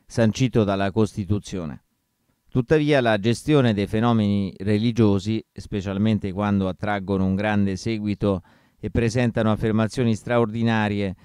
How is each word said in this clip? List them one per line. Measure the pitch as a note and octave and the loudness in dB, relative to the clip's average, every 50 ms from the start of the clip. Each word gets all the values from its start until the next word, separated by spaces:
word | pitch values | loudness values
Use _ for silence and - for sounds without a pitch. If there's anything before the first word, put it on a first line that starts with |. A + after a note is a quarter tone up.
| _ | _
sancito | - - A#2+ A2+ G#2+ G#2 - C3 A#2 - A#2 G#2 | -6 0 2 2 2 2 2 0 2 2 2 2
dalla | G2 G2 G2 G2 G2 | 2 0 0 -2 -2
Costituzione. | F#2 A2+ G#2+ - - A2 G2 E2+ G#2 G2+ - - G2 F#2 E2 D2 B1 - _ _ _ _ _ _ _ _ _ _ _ _ _ _ | 0 0 0 0 -2 -8 -4 -4 -4 -4 -4 -8 -10 -8 -8 -10 -12 -14 _ _ _ _ _ _ _ _ _ _ _ _ _ _
Tuttavia | - C3 A#2+ - D#3+ D#3 D3 D3 D3 C3+ | -4 -4 0 2 2 2 4 2 2 2
la | A#2+ A2+ A2 G2+ | 4 2 0 2
gestione | F#2+ A#2 A2+ - - D3 D3+ C#3+ B2+ A#2 | 2 0 0 0 0 2 4 4 4 4
dei | G#2 G2+ G2 | 2 0 -2
fenomeni | - - A2 A#2 A#2+ A#2 A2 G#2 G2+ G2+ G2+ G2 F#2 - - | -2 -2 0 2 2 2 2 2 2 0 0 -2 -4 -8 -6
religiosi, | F#2+ G#2 G#2 G#2 A2+ B2 A2 A#2 A2 G2+ G2 G2 F#2+ G#2+ A2 A2 - _ | -2 0 0 2 0 0 2 4 4 4 4 2 0 -2 -4 -4 -6 _
specialmente | _ G2 - - G#2+ G2+ F2+ G2+ F#2+ G2 G#2+ A2 G#2+ G2 - G2 | _ -18 -14 -8 -8 -6 -6 -4 -2 0 2 2 2 0 -2 -4
quando | F2 G2 G#2 G#2 G2+ G2 F#2+ F#2 | -4 -2 0 0 0 0 0 -2
attraggono | E2+ - G#2+ G#2 G#2 G2+ F#2 F#2 G2 F#2+ F#2+ | -4 -4 -4 -4 -4 -4 -2 -2 0 0 0
un | F#2+ F#2+ | 0 0
grande | G2 G#2 G#2+ G#2 G2+ G2+ G2 F#2+ | 0 0 0 0 0 0 0 -2
seguito | F2+ - A#2 A2+ G#2+ G#2 G#2 G2+ - G#2+ G2+ F#2+ F2 - _ _ _ _ _ _ _ | -4 -4 -6 -4 -4 -4 -4 -4 0 0 0 0 -2 -4 _ _ _ _ _ _ _
e | - G#2 | -10 -4
presentano | - B2 A#2 A2+ - B2+ B2 A#2 - A#2+ A2 A2 | -2 0 0 0 0 0 0 0 0 0 2 2
affermazioni | G#2 G2 A#2 A2 G#2+ A2 A2 G#2 - C3 B2 A2+ A2 | 0 0 0 0 0 0 0 0 -2 -2 0 0 0
straordinarie | - - A#2+ A#2+ A#2+ A#2 G#2+ G#2+ A#2 A2+ A#2 A2+ A2 G#2+ G#2 G#2 G2+ G2+ F#2+ F2 - | -2 -2 -2 0 0 0 0 -2 -2 0 0 0 0 0 0 -2 -2 -4 -4 -6 -10